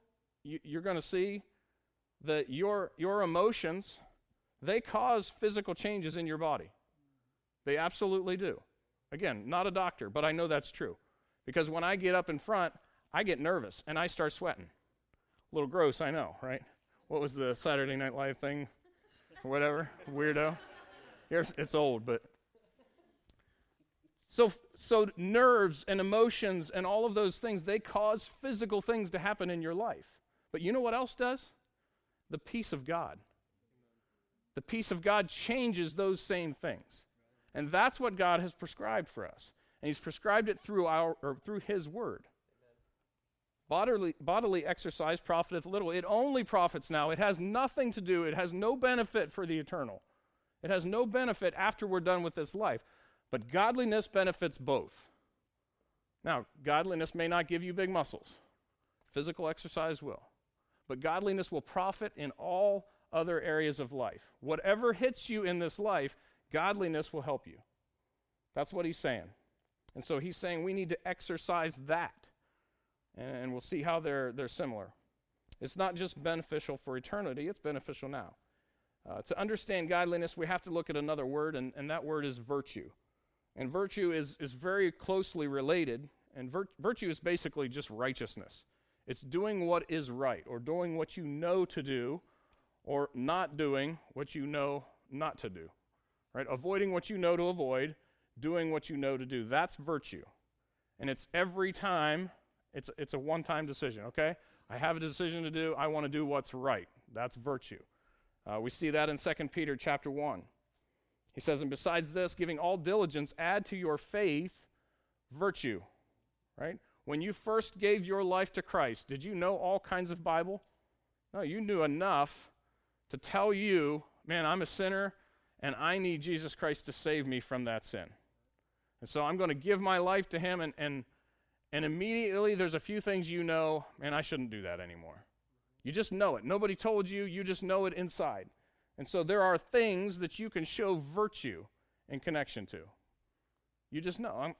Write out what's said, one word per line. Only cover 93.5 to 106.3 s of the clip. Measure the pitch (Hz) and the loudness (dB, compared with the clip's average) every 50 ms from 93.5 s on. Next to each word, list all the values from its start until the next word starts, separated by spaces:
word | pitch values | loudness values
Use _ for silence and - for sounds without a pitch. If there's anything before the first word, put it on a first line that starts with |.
| 147 | 0
doing | 147 156 143 139 135 139 156 165 - - - - | 0 0 2 2 2 0 -2 -4 -8 -12 -12 -10
what | 139 147 - - | -8 -8 -6 -6
you | 151 139 | -6 -6
know | 147 151 147 139 143 143 143 - - - _ _ _ | -4 -2 0 0 0 -2 -4 -6 -12 -20 _ _ _
not | 131 143 156 151 - - | -6 -4 -4 -4 -4 -6
to | - 104 | -8 -10
do, | 92 85 80 78 - _ _ _ _ _ _ _ _ _ _ _ - | -8 -10 -14 -16 -18 _ _ _ _ _ _ _ _ _ _ _ -8
right? | 131 135 - | -6 -4 -4
Avoiding | 131 123 147 185 196 190 202 196 | -4 -4 -2 0 0 2 2 2
what | 180 175 - - | 0 0 -2 -4
you | 214 | -2
know | 185 175 170 175 | 2 4 4 4
to | 170 175 | 4 2
avoid, | 175 180 170 139 127 131 127 139 156 151 - _ _ _ _ _ _ _ 117 | 2 0 0 0 0 2 0 0 -2 -4 -10 _ _ _ _ _ _ _ -4
doing | 135 156 175 170 165 160 | -2 0 0 2 2 0
what | 156 147 - - | 0 -2 -2 -4
you | 156 | -4
know | 139 139 135 135 | 0 0 0 0
to | 127 127 | 0 -2
do. | 127 135 120 110 | -4 -4 -4 -2
That's | 113 131 151 175 - - | 2 2 2 2 0 -2
virtue. | - 143 165 156 139 - - 95 78 - - - _ _ _ _ _ _ _ _ _ _ _ _ - | -6 -4 -4 -4 -4 -4 -8 -12 -14 -14 -18 -20 _ _ _ _ _ _ _ _ _ _ _ _ -6
And | 131 139 | -4 -4
it's | 131 - - - - | -4 -6 -6 -2 0
every | 175 185 180 180 190 190 190 | 0 0 0 0 0 0 0
time, | 180 - 208 190 180 160 151 151 151 175 185 175 - _ _ _ _ _ _ _ - | -2 -2 -2 0 2 2 4 2 2 0 -2 -6 -10 _ _ _ _ _ _ _ -12
it's, | 139 - - - | -12 -10 -10 -10
it's | - 143 - - | -10 -8 -6 -6
a | 135 | -4
one-time | 139 151 156 165 156 - 156 151 156 | -2 -2 -2 -2 -2 -2 -2 -2 -4
decision, | 143 139 - 151 127 110 104 104 | -4 -4 -4 -4 -4 -4 -6 -10
okay? | 123 - 160 156 160 170 - _ _ _ _ _ - | -6 -2 0 0 0 0 -4 _ _ _ _ _ -12
I | 117 | -4
have | 123 156 165 165 | 0 0 0 0
a | 160 | 0
decision | 160 156 139 - 180 160 170 170 165 | -2 -4 -4 -2 -2 -2 -2 -4 -4
to | 156 | -4
do. | 160 160 160 160 156 | -2 -2 -2 -2 0
I | 143 156 | 0 0
want | 156 156 151 147 | 0 0 -2 -2
to | 139 | -2
do | 147 151 151 | -2 -2 0
what's | 139 | 0